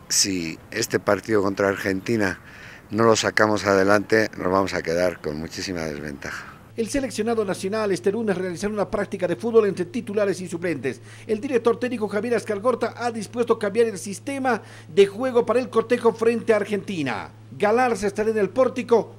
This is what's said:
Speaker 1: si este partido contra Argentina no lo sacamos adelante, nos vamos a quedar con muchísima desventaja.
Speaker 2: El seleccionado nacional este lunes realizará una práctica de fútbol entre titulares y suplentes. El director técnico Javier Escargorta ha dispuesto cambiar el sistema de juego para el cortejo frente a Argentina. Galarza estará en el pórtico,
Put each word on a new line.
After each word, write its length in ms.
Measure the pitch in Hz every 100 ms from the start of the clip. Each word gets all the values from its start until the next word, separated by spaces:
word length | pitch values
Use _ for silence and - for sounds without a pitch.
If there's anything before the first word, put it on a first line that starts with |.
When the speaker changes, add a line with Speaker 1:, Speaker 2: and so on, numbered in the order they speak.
| -
Speaker 1:
si 500 | - 104 92 82 82 -
este 280 | 107 113 104
partido 440 | - 101 - 107
contra 240 | 98 95 98
Argentina 720 | 95 104 95 98 117 98 87 - - - - -
no 140 | 107
lo 120 | 113 110
sacamos 520 | 101 - 107 104 101
adelante, 640 | 98 98 104 101 110 107 -
nos 120 | 90
vamos 220 | 95 92
a 80 | 87
quedar 400 | 78 85 90 85
con 160 | 80 73
muchísima 440 | 82 - 92 87
desventaja. 640 | 80 73 73 71 - - - - - -
Speaker 2:
El 140 | 220
seleccionado 540 | 277 262 202 214 226
nacional 480 | 202 180 190 220 208
este 200 | 180 196
lunes 260 | 214 220 180
realizará 340 | 185 165 208
una 180 | 214 185
práctica 380 | 208 196 196 175
de 80 | 170
fútbol 320 | 233 226 202
entre 180 | 180 175
titulares 540 | 240 - 202 202 180
y 60 | 180
suplentes. 540 | 165 175 143 127 - - - -
El 160 | 214
director 380 | 269 247 233 226
técnico 280 | 254 240 208
Javier 280 | 202 240 233
Escargorta 580 | - 208 233 233 226 -
ha 160 | 233
dispuesto 460 | 226 196 240 233 226
cambiar 300 | 202 208 226
el 100 | 190
sistema 640 | 202 196 - 277 262 226 - - -
de 200 | 156 196
juego 360 | 196 262 240
para 160 | 226 226
el 120 | 247
cortejo 420 | 226 226 247 233
frente 400 | 226 233 233 202
a 40 | 208
Argentina. 760 | 202 208 196 185 135 104 80 - -
Galarza 560 | 131 208 226 254 220 202
estará 240 | 202 214
en 80 | 220
el 140 | 196
pórtico, 640 | 254 247 254 - 226 -